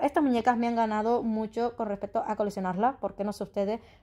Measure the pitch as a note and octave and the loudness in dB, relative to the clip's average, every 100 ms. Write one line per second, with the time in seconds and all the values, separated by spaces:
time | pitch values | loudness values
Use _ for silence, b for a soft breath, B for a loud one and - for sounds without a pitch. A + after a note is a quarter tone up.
0 | C#4+ E4 C#4+ A#3+ A3+ A#3 A#3 A#3 A3+ G#3+ | 0 2 4 4 4 2 2 2 2 2
1 | A3 A#3+ A3+ A3 G#3+ A#3 A#3 A#3 A3 G3+ | 2 2 0 -2 -2 -2 -2 -2 -4 -4
2 | G3 - - G#3+ G#3 G3+ F#3 F3+ A#3+ C4+ | -4 -4 -2 -2 -2 0 -2 0 0 0
3 | G3 - G3+ G3+ G3 G3+ G3 A3+ b b | -6 -4 -4 -4 -6 -2 -2 -2 b b